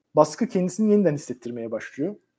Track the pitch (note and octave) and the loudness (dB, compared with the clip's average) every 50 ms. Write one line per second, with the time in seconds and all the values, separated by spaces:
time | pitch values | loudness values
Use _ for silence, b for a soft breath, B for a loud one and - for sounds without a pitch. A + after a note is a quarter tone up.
0 | _ _ _ D3+ D3 D3 - - A#3+ - - F#3+ F3+ F3+ - - A3 G#3+ G#3 G#3 | _ _ _ 4 4 4 2 -2 -4 -2 0 -2 -2 -2 -2 0 2 4 4 4
1 | G3 E3 D3 C#3 - - B2 - - A#2+ A#2+ A#2+ A#2 A2+ A#2 A2 - - - C3 | 4 2 0 0 -6 -10 -12 -10 -10 -10 -8 -8 -8 -6 -8 -8 -8 -10 -8 -6
2 | C#3+ F#3 G#3 - _ _ _ | -6 -6 -6 -10 _ _ _